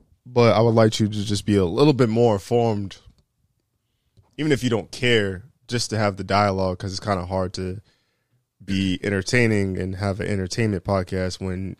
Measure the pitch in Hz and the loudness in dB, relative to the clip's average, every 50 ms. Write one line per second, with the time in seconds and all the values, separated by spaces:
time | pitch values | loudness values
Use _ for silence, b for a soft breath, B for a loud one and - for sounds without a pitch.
0 | _ _ _ _ _ 127 123 123 120 117 92 104 117 117 113 117 113 110 110 - | _ _ _ _ _ -2 2 4 4 6 6 4 4 4 6 6 6 4 4 2
1 | 110 104 107 104 98 92 104 101 - - 104 98 92 85 101 123 147 151 143 120 | 0 -2 -2 -4 -4 -4 -4 -4 0 2 2 4 2 2 2 4 4 4 4 4
2 | 127 110 107 117 120 117 104 95 - - 120 120 117 117 107 101 101 92 - - | 2 2 2 4 4 4 2 0 -2 -2 0 0 0 0 0 -2 -6 -8 -12 -16
3 | - - - _ _ _ _ _ _ _ _ _ _ _ _ _ _ _ _ _ | -20 -20 -20 _ _ _ _ _ _ _ _ _ _ _ _ _ _ _ _ _
4 | _ _ _ _ _ _ _ - 151 156 143 107 117 123 117 104 87 - - - | _ _ _ _ _ _ _ -6 -2 0 0 0 2 0 -2 -2 -2 -6 -8 -2
5 | 127 123 120 110 101 98 95 90 - - _ _ _ - 123 117 - - 107 107 | 0 2 4 4 2 0 -4 -8 -12 -18 _ _ _ -6 -4 -4 -4 -4 -2 0
6 | 107 101 95 98 98 92 98 101 104 101 95 95 95 92 90 - - 98 92 92 | 0 0 -2 -2 -2 0 2 2 4 2 2 0 -2 -2 -4 -4 -8 -10 -10 -8
7 | - 104 98 90 87 90 95 95 92 90 - - 92 92 92 104 - _ _ _ | -4 -4 -2 -2 -4 -4 -4 -4 -4 -4 -6 -6 -8 -8 -8 -10 -14 _ _ _
8 | _ _ _ _ _ _ _ _ _ _ _ _ - - 98 95 95 95 90 - | _ _ _ _ _ _ _ _ _ _ _ _ -8 -4 -2 0 0 0 -2 -2
9 | - 104 101 95 92 - - 123 120 110 110 101 98 95 92 92 92 92 95 92 | -2 -2 -2 -2 -2 0 2 2 2 4 2 2 0 -2 -2 -4 -6 -6 -6 -4
10 | 101 101 95 107 - - 104 98 95 90 - - 117 107 101 87 - - 101 95 | -4 -4 -4 -4 -4 -4 -4 -4 -4 -4 -4 -2 -2 0 -2 -2 -2 -2 -2 -2
11 | 90 - 98 92 92 92 - - 95 95 90 92 95 92 - | -2 -2 -4 -4 -4 -4 -6 -6 -6 -6 -6 -6 -8 -10 -12